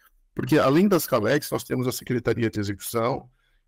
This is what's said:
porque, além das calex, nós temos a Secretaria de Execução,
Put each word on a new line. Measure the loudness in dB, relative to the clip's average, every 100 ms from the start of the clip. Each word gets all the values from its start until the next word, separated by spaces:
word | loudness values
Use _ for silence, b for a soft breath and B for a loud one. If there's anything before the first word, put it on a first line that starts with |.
| b _ _ -6
porque, | 2 4
além | 4 4 4
das | 2 2
calex, | 0 2 0 -2
nós | -8
temos | -6 -4 -4
a |
Secretaria | -6 -4 -4 -2 0 -2
de | -2
Execução, | -6 -6 -6 -2 -2 -4 -10 _ _ _